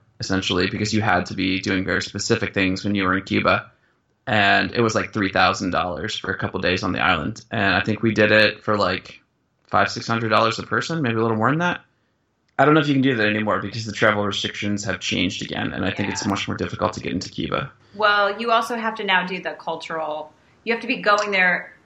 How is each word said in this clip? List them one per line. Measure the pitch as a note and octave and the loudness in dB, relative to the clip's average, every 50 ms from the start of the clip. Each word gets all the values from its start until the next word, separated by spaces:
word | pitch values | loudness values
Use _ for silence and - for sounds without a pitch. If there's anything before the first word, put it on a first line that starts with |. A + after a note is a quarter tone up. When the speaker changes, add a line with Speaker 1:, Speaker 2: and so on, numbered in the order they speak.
| _ _ _ _ | _ _ _ _
Speaker 1:
essentially, | - - G2 F#2+ F#2+ - G2+ F2+ F#2 G2 | -6 -2 -2 -2 0 0 0 0 0 0
because | - F#2 G#2 G#2 G#2+ | 0 -2 -2 0 0
you | G#2+ | 0
had | G2+ G#2 F#2 F2+ F#2 - | 0 2 0 0 0 -2
to | G#2 | -4
be | G2 F#2 F#2+ F#2 F#2+ | -4 -2 0 -2 -2
doing | F#2+ G2+ G2 F#2 F#2 | -2 -2 -2 -2 0
very | F2 F2+ A2+ | 0 -2 -2
specific | - - - G#2 - - A#2 A#2 - G#2+ - | -4 -4 -6 -6 0 0 0 0 0 -2 -2
things | G2+ F#2+ F#2 F#2 F#2+ - | 0 0 0 0 -2 -2
when | G2+ G2+ | -2 0
you | G2+ F#2+ | 0 2
were | F#2 F#2 F#2+ | 2 0 0
in | F#2+ | 0
Cuba. | - G#2 G2+ G2 F#2 F#2 - - - _ _ _ _ _ _ _ _ _ _ _ - | 0 -2 0 2 2 2 2 0 -6 _ _ _ _ _ _ _ _ _ _ _ -2
And | A#2 G#2+ G2+ G2 G2+ G2+ G2 E2+ - | 0 2 4 4 4 2 2 0 0
it | - | 2
was, | A#2 A2 G#2+ | 2 2 2
like, | A2 F#2+ - - | 0 -2 -2 -2
three | A2+ G2+ F#2+ | 0 0 2
thousand | F#2 F#2 F#2 F#2 G2 - G#2 F#2 | 4 4 4 4 2 0 -2 -2
dollars | F2 D2 E2+ F2+ F2 C2+ D#2+ - - - | 0 0 -2 -2 -4 -4 -6 -6 -6 -6
for | - - | -4 -6
a | F#2+ - | -6 -4
couple | - G2 - F#2 | -4 -6 -4 -2
days | - E2+ F2+ F#2+ G#2+ | 0 0 0 0 0
on | F#2+ | -2
the | F#2+ - | -2 0
island. | A#1+ E2+ F#2 E2 D2 - A#2 - - _ | 2 2 2 0 0 -4 -6 -8 -12 _
And | - A2+ G2+ G2 F2+ | -4 0 0 2 2
I | F#2+ | 2
think | - - G#2+ - | 2 0 -2 0
we | - A2+ G#2+ | 0 0 4
did | G#2+ G#2+ G#2+ G#2 | 4 4 6 6
it | G#2+ A2 G#2+ G#2 - - | 6 6 4 2 -2 -2
for, | - G#2+ G#2 | -2 0 2
like, | G2 F2+ F#2 F#2 - - - - _ _ _ _ _ _ _ _ _ _ | 2 0 0 -2 -6 -12 -20 -20 _ _ _ _ _ _ _ _ _ _
five, | - G2 F#2 - | 2 2 2 2
six | - A#2+ A2+ - | 0 -6 -4 -2
hundred | A#2 A2+ A#2 A2 | -2 -2 0 2
dollars | A2 G#2+ A2+ A2+ A2 - | 2 4 4 4 0 -2
a | F#2+ | -6
person, | - - A2+ B2 - E3 E3 | -4 -2 -2 -2 -2 -4 -2
maybe | D3 A#2+ A2+ | -2 -2 0
a | A2+ | 0
little | A2+ A#2 A2+ A2 | 0 0 2 2
more | A2 A#2+ | 2 2
than | C#3+ D#3+ | 2 2
that. | F3 F3 E3+ - - _ _ _ _ _ _ _ _ _ _ _ _ _ _ - | 0 -2 -2 -4 -8 _ _ _ _ _ _ _ _ _ _ _ _ _ _ 4
I | C3+ | 6
don't | C#3+ D3+ | 6 6
know | D#3+ | 6
if | D3 D3 | 4 4
you | C#3+ | 2
can | C3+ | 4
do | B2+ C3+ C3 | 4 4 2
that | A2+ G#2+ G#2+ | 2 2 2
anymore | G#2+ A2 G#2+ G#2 F#2+ F#2 | 2 0 0 0 0 -2
because | - G2+ - A#2 A2 A2 | -2 -4 -8 -8 -8 -8
the | |
travel | G2+ - - A2 G#2 G#2 G#2 | -2 2 4 4 4 4 0
restrictions | G2+ G2 - - G#2 - - - G2+ G2+ G2 - | -2 -2 -2 -4 -6 -6 -6 -4 -4 -4 -4 -4
have | G2 F#2 - | -4 -6 -4
changed | - - - G2 F2+ F#2 G#2+ - | -4 -2 -2 0 0 0 -2 -4
again, | - - - - A2 - - | -8 -6 -6 -4 -4 -4 -4
and | - F#2 | -2 -4
I | F#2 | -4
think | - - G#2 G2 | -2 -2 -4 -4
it's | F#2 F#2+ - | -2 -4 -2
Speaker 2:
Yeah. | G#2 | -2
Speaker 1:
much | G#2+ G2 - - | -2 -2 -2 -6
more | A2 | -4
difficult | A2 G#2+ F2 - - - G#2+ - | -4 -4 -6 -4 -2 -2 -2 -2
to | - | -4
get | - - | -6 -4
into | - F#2 - - | -4 -4 -6 -6
Cuba. | - - - - - - C#3 - - _ _ _ - | -8 -6 -4 -2 -2 -4 -4 -6 -10 _ _ _ -8
Speaker 2:
Well, | G3+ G#3+ G#3 G#3 G#3 G3+ G3+ G3+ G#3 | 0 2 2 4 4 2 0 0 -2
you | A#3 A#3 | 0 2
also | A3+ A#3 A#3 - B3 | 2 2 2 0 -4
have | A3+ A3 A3 A3 | -4 -4 -4 -4
to | - G#3 | -4 -2
now | G3 F#3+ F#3 F3+ | 0 2 2 0
do | F3+ F#3 F3+ | 0 -6 -6
the | F3 E3 D3+ | -6 -8 -10
cultural, | - - - E3 D#3+ - - E3+ D#3+ D#3 D3+ D3+ D#3 D3+ D3+ - _ _ _ _ _ _ | -8 -8 -8 -8 -8 -8 -8 -6 -6 -4 -6 -6 -8 -8 -12 -18 _ _ _ _ _ _
you | G#3+ A3+ | -4 -4
have | A3 | -4
to | A3 A3+ | -2 -4
be | C4 F3+ | -6 -2
going | F3+ G#3+ G#3 G3+ G#3 G#3 | 2 2 2 2 2 0
there | G3 F#3+ F#3 F3+ F3 E3+ - - - _ _ | 2 2 4 4 2 0 -4 -8 -18 _ _